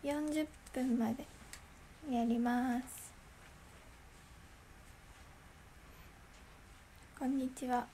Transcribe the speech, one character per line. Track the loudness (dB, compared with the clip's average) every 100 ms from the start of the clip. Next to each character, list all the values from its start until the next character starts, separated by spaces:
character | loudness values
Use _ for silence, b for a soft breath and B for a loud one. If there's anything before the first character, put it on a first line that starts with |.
四 | 2 2 4
十 | 2 2 -4 -4
分 | 2 4 6
ま | 4
で | 2 -4 -12 -14 -14 -16 -18 -18 -10 0
や | 4 6
り | 6
ま | 6 6 4 2
す。 | 0 -10 -12 -16 -18 -18 -18 -18 -18 -18 -18 -18 -18 -20 -18 -18 -18 -18 -18 -18 -18 -18 -18 -18 -18 -18 -18 -18 -18 -18 -18 -16 -16 -18 -18 -18 -18 -18 -18 -18 -18 -18 -16 0
こ |
ん | 4 4
に | 4 0
ち | 4
は。 | 4 2